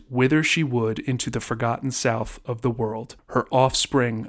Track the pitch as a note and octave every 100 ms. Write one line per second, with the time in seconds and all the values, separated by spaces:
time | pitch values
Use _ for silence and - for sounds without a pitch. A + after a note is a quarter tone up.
0 | - B2 C3 D#3 D#3 E3 C#3+ A#2+ A2+ A2
1 | - B2 A#2+ A#2 - A2+ A#2 A#2 C3 -
2 | B2 A2+ A2+ - - A2+ B2+ A#2 A2 A2
3 | A#2+ - - B2+ - B2+ C3 - - C#3
4 | A#2+ A2+